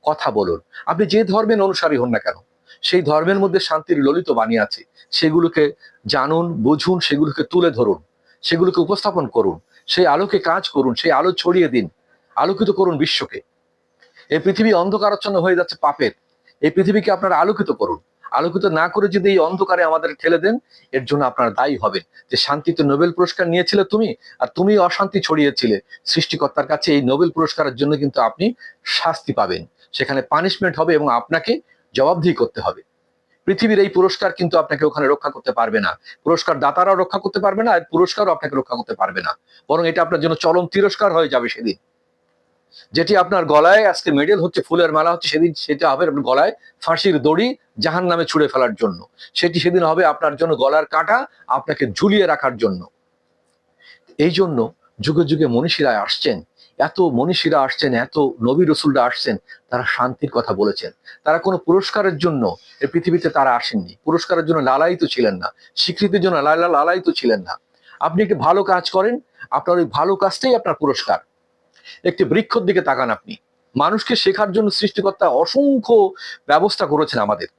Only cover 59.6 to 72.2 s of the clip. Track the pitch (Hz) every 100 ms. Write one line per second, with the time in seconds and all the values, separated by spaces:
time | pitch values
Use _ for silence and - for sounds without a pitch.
59.6 | _ 123 123 - 123 123 139 117 113 98
60.6 | 104 98 - _ - - 151 165 190 185
61.6 | - 180 190 220 190 151 170 147 107 -
62.6 | _ - 143 170 170 170 170 151 135 120
63.6 | - 110 90 - - 165 - 170 160 165
64.6 | 131 131 165 180 147 - 113 92 - _
65.6 | - - - 170 202 180 185 165 143 160
66.6 | 175 151 156 185 180 147 127 107 87 -
67.6 | _ _ _ - 156 170 208 180 139 185
68.6 | 196 180 180 190 202 240 _ _ - 135
69.6 | 143 175 156 143 170 196 196 - 262 240
70.6 | 185 160 147 - - - _ _ _ _
71.6 | _ _ - - 180 175